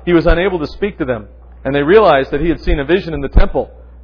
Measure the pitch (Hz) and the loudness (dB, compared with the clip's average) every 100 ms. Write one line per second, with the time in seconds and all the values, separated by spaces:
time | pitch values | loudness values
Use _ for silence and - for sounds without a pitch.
0 | 170 170 160 165 190 180 147 - 202 - | 0 2 4 2 0 -4 -8 -6 -8 -6
1 | 135 117 104 - - - - 143 143 220 | -6 -6 -10 -20 -20 -12 -6 -2 4 4
2 | 196 139 135 147 165 147 - 156 135 190 | 6 2 0 -4 -4 -4 -2 -2 0 -2
3 | 165 147 135 - - 143 107 - - - | -2 -8 0 2 2 0 -6 -10 -20 -20